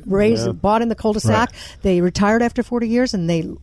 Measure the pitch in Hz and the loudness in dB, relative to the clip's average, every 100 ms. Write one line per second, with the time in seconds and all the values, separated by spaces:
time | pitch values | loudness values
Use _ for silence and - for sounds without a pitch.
0 | - 196 208 226 190 180 196 214 233 214 | -4 0 2 2 -2 -2 0 2 0 -2
1 | 220 214 214 214 240 - - - 196 180 | -2 0 0 2 0 -4 -20 -6 0 2
2 | 180 175 202 226 240 240 240 240 226 233 | 0 2 2 2 0 -2 -4 -4 -2 0
3 | 254 208 170 170 160 - | 0 -2 -2 -2 -2 -10